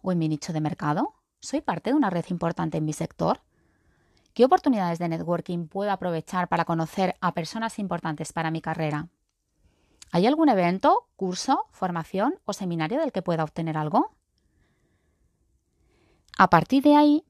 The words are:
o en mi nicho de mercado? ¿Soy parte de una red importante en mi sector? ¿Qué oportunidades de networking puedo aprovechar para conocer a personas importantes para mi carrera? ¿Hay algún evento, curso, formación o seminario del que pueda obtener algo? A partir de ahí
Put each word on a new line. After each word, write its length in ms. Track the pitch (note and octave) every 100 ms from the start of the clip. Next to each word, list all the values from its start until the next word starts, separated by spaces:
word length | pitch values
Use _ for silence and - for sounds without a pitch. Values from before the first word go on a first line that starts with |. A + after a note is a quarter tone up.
o 100 | F#3+
en 60 | F3+
mi 120 | D#3+
nicho 220 | D3+ -
de 100 | D#3
mercado? 520 | D3+ - D3 D#3 E4 _ _ _
¿Soy 220 | - D4
parte 300 | - E3+ -
de 40 | C#4+
una 140 | A3
red 160 | F3+ -
importante 500 | F3 E3+ F3 E3 D#3+
en 60 | D#3
mi 80 |
sector? 480 | D3+ E3 - D#3+ B3+ _ _ _ _ _ _ _ _ _
¿Qué 120 | - B3+
oportunidades 540 | F#4 D4+ A3+ F3+ E3+
de 100 | E3+
networking 580 | E3 E3+ E3+ - F3 D#3+
puedo 240 | G3 G#3
aprovechar 560 | F#3+ F3+ E3 - F#3 F3
para 160 | -
conocer 520 | E3 E3 D#3+ - F#3 -
a 140 | F3+
personas 440 | E3+ D#3+ A3+ A3+ -
importantes 540 | G3 F3 E3+ D3+ D#3
para 200 | - E3
mi 100 | D#3+
carrera? 480 | D#3+ D#3+ D#3 D3+ E3 _ _ _ _ _ _ _ _ _ -
¿Hay 160 | E3+ G#3
algún 220 | D4+ D#4+
evento, 600 | G3+ F3 F#3+ D4 G4+ _ _
curso, 520 | F#3+ F3+ - D4 A4+
formación 640 | _ F#3 F3 D#3+ F#3+ A#3 F#4+ -
o 80 |
seminario 460 | G3 F#3 E3+ D#3+ B3+
del 120 | D#4+
que 100 | F#3+
pueda 220 | F3+ E3
obtener 340 | D#3 - E3 D#3
algo? 340 | D3+ G3+ E4 _ _ _ _ _ _ _ _ _ _ _ _ _ _ _ _ _ _ _ _ _ _ -
A 120 | F#3+
partir 340 | E3+ E3 C4+
de 120 | D4 D4
ahí 300 | D4 D4+ -